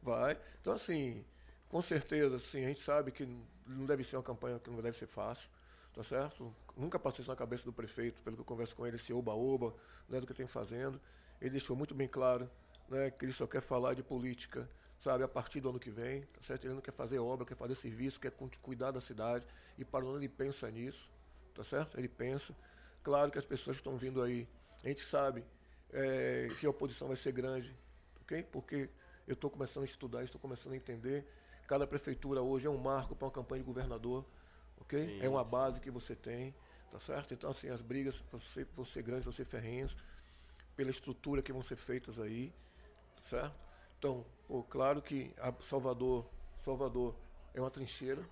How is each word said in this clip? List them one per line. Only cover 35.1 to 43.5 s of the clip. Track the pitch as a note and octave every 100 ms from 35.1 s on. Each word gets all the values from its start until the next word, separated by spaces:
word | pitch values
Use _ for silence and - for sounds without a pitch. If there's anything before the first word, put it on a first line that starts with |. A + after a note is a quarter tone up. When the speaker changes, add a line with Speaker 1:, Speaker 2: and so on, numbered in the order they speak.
| -
Speaker 1:
É | C3
uma | C3+
Speaker 2:
sim. | A2+
Speaker 1:
base | B2 C3+ B2
que | C3+
você | B2 - A2+
tem, | - A#2+ C3 C#3 - - -
tá | -
certo? | - C#3+ C#3+
Então, | B2+ D3
assim, | C#3 C3+
as | A#2+
brigas | A2+ C3 C#3 C3 -
vão | A#2+
ser, | - - C3+ -
vão | B2
ser | C#3+
grandes, | A2+ B2+ B2
vão |
ser | A#2+ B2
ferrenhas, | A#2+ A2+ B2 C#3 - - - - - - - - -
pela | C3
estrutura | C3 - B2 - C#3+
que | C3+
vão | C3
ser | B2+ B2+
feitas | - B2+ - A#2
aí, | G#2+ A2+ C3 - - - - - - -
tá | -
certo? | B2 D3